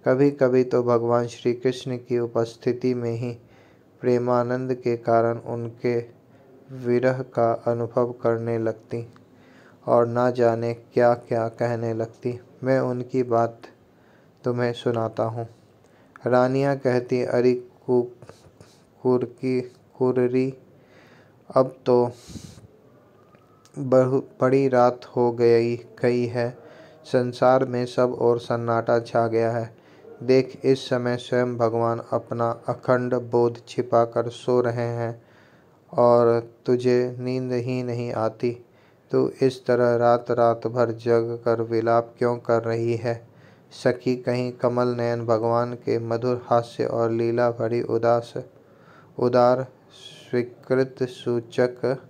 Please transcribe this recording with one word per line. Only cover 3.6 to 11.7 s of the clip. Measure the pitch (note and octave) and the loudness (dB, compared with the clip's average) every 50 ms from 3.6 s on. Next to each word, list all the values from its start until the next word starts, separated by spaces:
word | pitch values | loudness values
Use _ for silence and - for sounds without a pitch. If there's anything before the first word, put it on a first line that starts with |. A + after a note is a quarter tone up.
| _ _ _ _ _ _ _ _ | _ _ _ _ _ _ _ _
प्रेमानंद | - B2 B2 B2 B2 B2 B2 B2 A#2+ A#2+ B2 B2+ C3 C3 C3 | -2 0 0 0 2 0 0 0 0 0 -2 -4 -4 -4 -6
के | B2 - B2 A#2+ | -4 -2 -4 -4
कारण | A#2 - - A2+ A#2 A2+ A#2 A#2 A#2+ | -2 0 2 2 2 2 2 -2 -4
उनके | A#2+ B2 A#2+ A#2+ A#2 A#2 A2+ - - B2 A#2+ A#2+ A#2 - - _ _ _ - - - - - - - - | -8 -10 -8 -8 -8 -10 -12 -4 -4 -2 -2 -2 -4 -8 -20 _ _ _ -20 -20 -20 -20 -20 -20 -20 -20
विरह | C3+ B2+ B2 A#2+ A#2+ A#2+ A#2+ C3 C3 C3 | -18 -8 -2 0 0 2 2 2 0 0
का | C3 - - A#2+ A#2 A2+ | -6 -6 -2 0 0 0
अनुभव | A#2 - - A#2+ A#2 A#2 A#2 A2+ - B2+ B2 A#2+ | 0 -2 -2 -4 -2 -2 -4 -4 -2 -2 -2 -2
करने | B2 - - A#2 A#2 A2+ A#2 A#2 A#2 A2+ | -4 -4 -2 -2 -2 0 -2 -4 -4 -2
लगती | A2+ A2 A2 - - _ - A#2+ A2+ A#2 - - - _ _ _ - _ _ - - - - _ _ | -2 -4 -4 -6 -12 _ -10 -10 -10 -12 -18 -20 -20 _ _ _ -20 _ _ -20 -20 -20 -20 _ _
और | B2 B2 A#2+ A#2+ | 0 2 2 2
ना | A#2 A#2 A#2+ B2 B2+ | 2 0 0 0 0
जाने | B2 B2 A#2+ A#2 A2+ A#2 A#2 A#2 A#2 | 2 2 2 2 2 0 -4 -6 -6
क्या-क्या | A#2 - _ - B2+ A#2+ A#2+ A#2+ A#2+ - - B2+ A#2 A2+ A2+ | -8 -12 _ 0 4 4 4 4 2 -2 -4 -2 -2 -2 -4
कहने | A#2 - A#2+ A#2+ | -4 -4 -4 -4